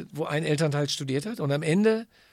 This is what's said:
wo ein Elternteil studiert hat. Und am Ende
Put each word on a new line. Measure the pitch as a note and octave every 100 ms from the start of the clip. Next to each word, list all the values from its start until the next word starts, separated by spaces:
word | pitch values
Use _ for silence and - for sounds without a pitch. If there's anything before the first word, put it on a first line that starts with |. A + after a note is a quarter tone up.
| -
wo | D3
ein | E3 D3
Elternteil | D#3+ D3 D#3+ D3 C#3+
studiert | - C#3 C3+ A3
hat. | A3
Und | D3
am | C#3+
Ende | D#3+ F3 A3 A3 A#3 _ _